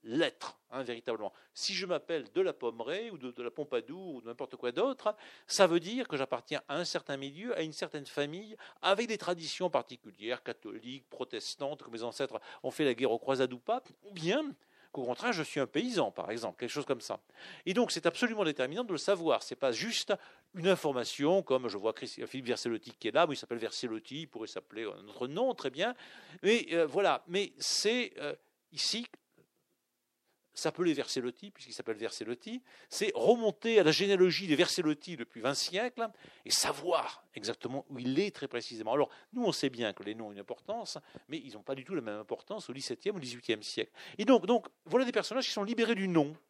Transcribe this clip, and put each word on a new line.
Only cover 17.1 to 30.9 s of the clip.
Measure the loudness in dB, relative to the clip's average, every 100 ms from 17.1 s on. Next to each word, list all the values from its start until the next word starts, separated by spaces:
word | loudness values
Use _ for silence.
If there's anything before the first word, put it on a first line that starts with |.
| -8 _ -20 -18 -10
Et | -2
donc, | 2 2
c'est | 2
absolument | 0 2 0 2
déterminant | 0 2 0 -2
de | -2
le | -2
savoir. | 2 2 4 2
C'est | 2
pas | -2 0
juste | 0 -2 -4 0 -2 -2 -20 _
une | 0 4
information, | 4 4 0 -2 2 4 4
comme | 4 2 2
je | 0
vois | -2
Chris, | -2 -8 -8 -8
Philippe | -8 -2
Versellotti | -2 0 -4 -6 -6
qui | 0
est |
là, | 4 4
mais |
il | 2
s'appelle | -6 -4
Versellotti, | -4 -4 -4 -6 -8 -10
il | -10
pourrait | -10 -8
s'appeler | -8 -10 -8
un | -6 -8 -14
autre | -6 -4
nom, | 0 0
très | 0 -4
bien. | -2 -4 -4 -14 -20 -20 -2
Mais, | 4 4 4
euh, | 2 2
voilà, | 4 4 4 0
mais | -2 -2 -4
c'est, | 0 2 2 2 0 -4
euh, | -8 -8 _ _ _
ici, | -4 -2 -2 -6 -14 _ _ _ _ _ _ _ _ _ _ _ _ _
s'appeler | -4 -4 2 2